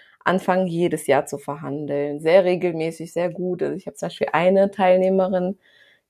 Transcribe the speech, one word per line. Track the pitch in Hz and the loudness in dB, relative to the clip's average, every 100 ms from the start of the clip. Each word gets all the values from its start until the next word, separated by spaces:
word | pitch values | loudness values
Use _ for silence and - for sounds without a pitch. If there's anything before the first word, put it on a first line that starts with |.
| _ _ | _ _
anfangen, | - 185 - 185 185 | -2 0 2 0 0
jedes | 170 170 156 - | 0 0 0 2
Jahr | 135 156 | 2 0
zu | 143 | -8
verhandeln. | - 147 151 143 147 143 147 147 | -10 -10 -8 -8 -4 -4 -4 -2
Sehr | 156 185 | 4 6
regelmäßig, | 180 180 180 165 160 160 165 | 6 2 -2 -2 -4 -6 -8
sehr | 170 175 | -4 -4
gut. | 175 180 180 | -4 -6 -4
Also | 147 | -4
ich | 160 - | -6 -10
habe | - | -10
zum | 170 | -8
Beispiel | - - | -6 -4
eine | 156 180 190 202 | 0 2 4 2
Teilnehmerin, | 196 185 185 185 190 185 185 180 202 _ _ _ _ _ | 2 2 4 4 2 2 0 -2 -6 _ _ _ _ _